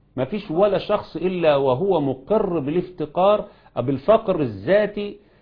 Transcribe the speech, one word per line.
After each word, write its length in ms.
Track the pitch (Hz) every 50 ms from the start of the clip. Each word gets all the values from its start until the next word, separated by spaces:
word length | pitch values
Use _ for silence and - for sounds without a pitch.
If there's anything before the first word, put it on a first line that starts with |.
| _ _ _
ما 80 | 127 131
فيش 260 | - 208 208 - -
ولا 280 | 156 175 202 208 190 165
شخص 380 | - - 208 208 - - -
إلا 400 | 151 170 190 185 175 165 156 143
وهو 440 | 139 139 135 123 131 185 202 185 156
مقر 580 | 143 135 127 - - - 208 220 202 185 175 160
بالافتقار، 840 | 131 143 160 180 175 - - - 151 147 - 170 185 202 214 202 208 - - _ _ - _
بالفقر 640 | 120 123 135 135 131 - 196 220 220 220 196 185 151
الذاتي، 760 | 143 117 104 95 101 143 190 214 208 202 208 208 208 202 - - _ _ _ _